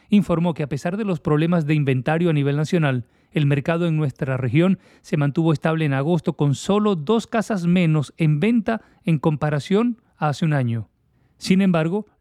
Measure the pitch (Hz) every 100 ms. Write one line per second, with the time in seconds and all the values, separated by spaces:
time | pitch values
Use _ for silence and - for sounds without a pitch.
0 | _ 208 170 165 175 156 143 143 175 196
1 | 214 165 - 151 165 175 147 156 139 131
2 | 127 165 175 151 139 143 156 180 147 127
3 | - _ _ - 143 143 - 170 170 156
4 | 151 - 135 127 123 135 180 185 - _
5 | - 147 143 151 160 156 165 160 156 135
6 | 143 175 - 156 147 135 - 202 214 185
7 | 143 226 - 226 - 208 175 185 165 156
8 | 139 - 160 147 208 240 220 220 - _
9 | - 156 165 151 151 147 - 190 240 226
10 | _ _ 151 - 165 147 123 117 104 _
11 | _ _ _ _ - 190 196 170 165 202
12 | 214 _